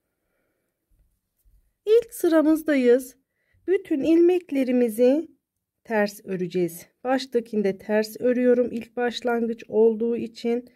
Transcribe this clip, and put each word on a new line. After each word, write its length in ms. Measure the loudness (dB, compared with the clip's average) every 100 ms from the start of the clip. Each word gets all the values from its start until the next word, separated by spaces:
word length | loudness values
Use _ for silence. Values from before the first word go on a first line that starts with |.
| _ _ _ _ _ _ _ _ _ _ _ _ _ _ _ _ _ _ 2
İlk 280 | 2 2
sıramızdayız. 1040 | -2 2 4 4 0 0 0 4 2 0 -16 _ _ _ _ -4
Bütün 360 | -4 -2 -2
ilmeklerimizi 1300 | 2 4 4 2 -2 -4 0 0 0 2 2 2 -2 _ _ _ _ _
ters 360 | -6 -2 -2 -4
öreceğiz. 600 | -10 -8 -6 -4 -4 -6 -20 _
Baştakinde 760 | -4 -4 -2 -6 -4 -4 -4 -4
ters 420 | -2 -2 -2 -2
örüyorum 520 | -2 2 2 2 0
ilk 240 | -6 -10 -6
başlangıç 680 | -6 -4 -4 -4 -4 -6 -4
olduğu 480 | 2 2 2 -2 -4
için 540 | -8 -8 -4 -4 -6